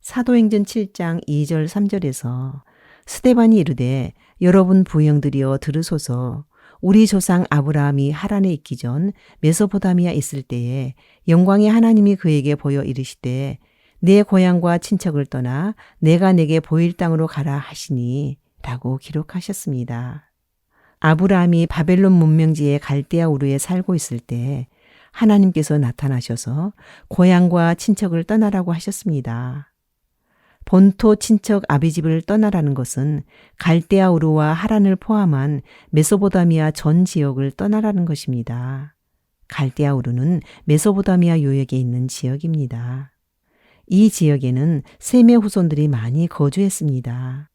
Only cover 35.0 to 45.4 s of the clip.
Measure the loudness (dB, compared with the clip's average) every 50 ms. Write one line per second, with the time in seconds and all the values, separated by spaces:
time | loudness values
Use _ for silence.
35 | -2 -2 -2 0 2 0 0 0 -2 -2 -4 -6 -8 _ -20 -20 _ _ 0 0
36 | 2 2 2 2 0 0 2 2 2 2 2 2 0 -2 -4 -2 -2 0 2 2
37 | 2 0 0 -2 -2 -2 -2 -2 -4 -6 -6 -6 -4 -2 -2 -2 -2 -2 -2 -2
38 | -2 -2 -4 -6 -6 -6 -6 -6 -6 -6 -8 -8 -8 -8 -8 -10 -12 -16 _ _
39 | _ _ _ _ _ _ _ _ _ _ -6 -4 -4 -4 -2 -2 -2 0 0 -2
40 | -2 -4 -4 -2 0 0 -2 -2 -4 -10 -20 -12 _ 0 0 2 2 2 0 0
41 | 0 2 2 2 4 4 2 2 2 0 0 -2 -2 -2 -2 -4 -2 -2 -4 -4
42 | -4 -6 -6 -6 -6 -6 -6 -4 -4 -4 -4 -4 -4 -6 -6 -8 -10 -10 -10 -10
43 | -12 -16 _ _ _ _ _ _ _ _ _ _ _ _ _ _ _ _ 4 4
44 | 4 4 4 2 2 2 2 2 0 -2 -2 0 0 0 -2 -2 -4 _ _ _
45 | -8 0 4 6 8 8 8 6